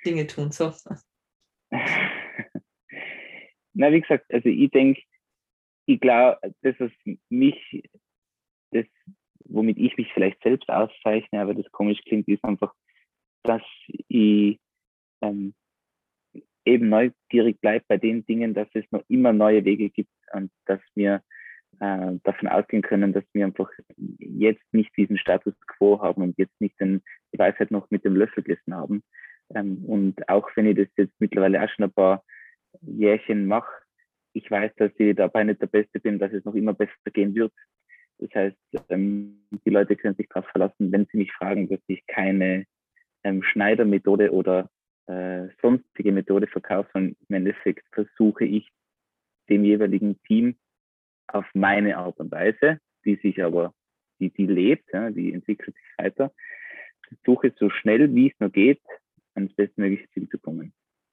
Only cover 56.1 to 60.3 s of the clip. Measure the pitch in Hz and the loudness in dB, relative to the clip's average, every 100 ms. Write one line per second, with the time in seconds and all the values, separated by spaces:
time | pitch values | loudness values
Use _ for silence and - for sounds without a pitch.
56.1 | - 135 - - - - - - _ - | -2 -4 -6 -20 -18 -18 -20 -20 _ -20
57.1 | - - 123 127 - 104 - 107 110 147 | -4 2 2 2 0 -2 0 2 4 4
58.1 | 123 131 - 101 98 110 143 - - _ | 6 4 2 -2 4 4 4 -4 -20 _
59.1 | _ _ - 98 - 101 - 98 98 - | _ _ -6 -4 -2 -4 -2 -2 -2 -6
60.1 | - 85 | -12 -10